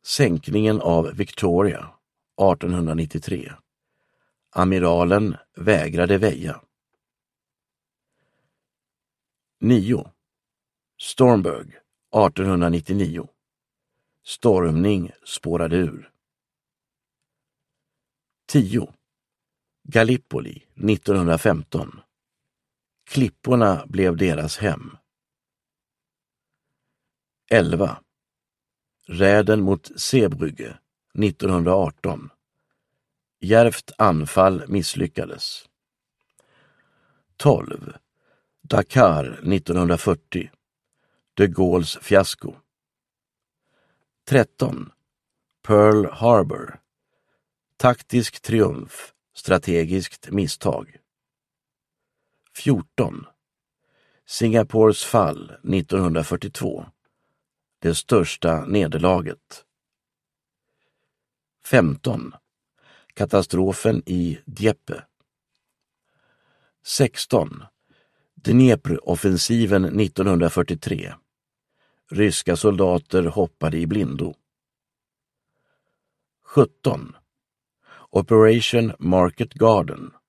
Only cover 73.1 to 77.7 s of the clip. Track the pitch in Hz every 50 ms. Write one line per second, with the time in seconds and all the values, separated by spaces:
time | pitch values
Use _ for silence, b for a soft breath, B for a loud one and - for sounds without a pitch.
73.1 | - 92 87 85 - 107 87 82 _ _ 78 78 78 82 85 80 101 107 92 60
74.1 | 69 69 87 85 - _ _ _ _ _ _ _ _ _ _ _ _ _ _ _
75.1 | _ _ _ _ _ _ _ _ _ _ _ _ _ _ _ _ _ _ _ _
76.1 | _ _ _ _ _ _ _ - - 143 123 - _ _ - 139 - 71 69 -
77.1 | - _ _ _ _ _ _ _ _ _ _ _